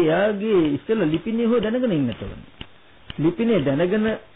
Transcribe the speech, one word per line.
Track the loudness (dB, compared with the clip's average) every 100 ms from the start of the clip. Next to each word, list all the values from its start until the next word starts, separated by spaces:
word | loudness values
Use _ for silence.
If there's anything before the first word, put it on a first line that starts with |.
එයාගේ | 2 2 0 0 0 2 2
ඉස්සෙල්ලා | 0 -2 0 0
ලිපිනේ | -2 -2 -2 2
හෝ | 2
දැනගෙන | 0 -2 0
ඉන්නට | 0 -2 -4
ඕනේ. | -10 -14 -18 -20 -20 -20 -20 -20 -14 -2
ලිපිනේ | -2 0 2 2
දැනගෙන, | 2 0 0 0 0 -4 -8